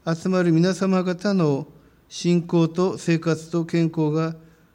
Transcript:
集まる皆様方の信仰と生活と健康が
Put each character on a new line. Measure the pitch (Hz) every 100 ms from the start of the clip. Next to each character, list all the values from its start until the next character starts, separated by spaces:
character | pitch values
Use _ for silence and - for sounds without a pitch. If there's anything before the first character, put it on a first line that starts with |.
| -
集 | 165 190
ま | 185
る | 175
皆 | 160 175
様 | 185 190 185
方 | 180 175 208
の | 190 156 139 156 - _ _ _
信 | - 170 175
仰 | 170 175 165
と | 165 185 123
生 | - 165
活 | 165 156 160
と | 170
健 | 165 170 165
康 | 160 151
が | 156 160 160 - _ _